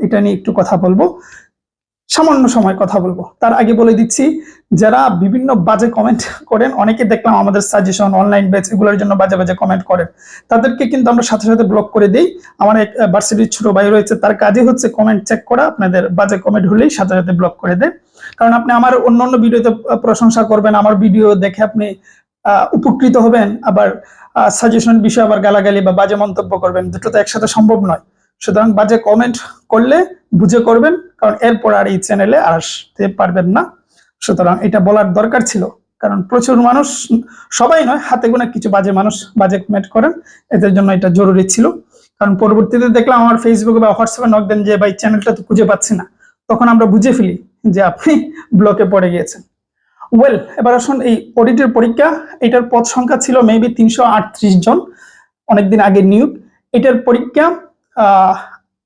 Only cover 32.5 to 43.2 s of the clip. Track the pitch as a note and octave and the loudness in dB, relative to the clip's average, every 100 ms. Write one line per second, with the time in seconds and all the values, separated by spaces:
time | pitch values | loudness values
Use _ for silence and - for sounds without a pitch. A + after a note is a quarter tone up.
32.5 | E3 - - - - G3 F#3+ F#3+ F3+ F3+ | -2 -4 -12 -14 -6 -6 -2 -2 0 0
33.5 | A#3 F#4 - _ _ _ _ - F3 F3 | -2 -4 -10 _ _ _ _ -4 0 0
34.5 | F3+ G3+ G#3 F#3 G#3+ G3 F3+ A3+ A#3+ - | 0 0 0 2 2 2 0 0 -2 -2
35.5 | G3+ F3+ - _ _ G#3 G3+ F#3 B3 A#3+ | -4 -6 -10 _ _ -4 -4 -2 -2 2
36.5 | A#3+ A#3+ C4+ - - - A#3 - - - | 2 2 2 -2 -6 -4 -4 -4 -18 -10
37.5 | - B3 D#4+ B3 C#4 - B3+ A#3 B3 A#3+ | -2 0 0 0 -4 -2 -2 0 -2 -4
38.5 | A3+ G#3+ G3 F#3+ F#3+ G#3 - - A3+ F#3+ | -6 -2 -2 0 0 -2 -4 -6 -2 0
39.5 | G3 F#3+ G3+ G3 A3+ C#4+ F4 - - _ | -2 -4 -6 -4 -2 -2 -4 -12 -20 _
40.5 | F3+ G3 F#3+ G3 F#3 F#3+ F3 G3 F#3+ F#3+ | 0 2 2 2 0 0 2 2 2 0
41.5 | A3+ D4+ - - _ _ - G3+ F#3+ G#3+ | 0 0 -2 -12 _ _ -6 -2 0 2
42.5 | G#3+ G#3+ A#3+ B3 A#3 A#3 B3 | 2 2 0 2 2 2 2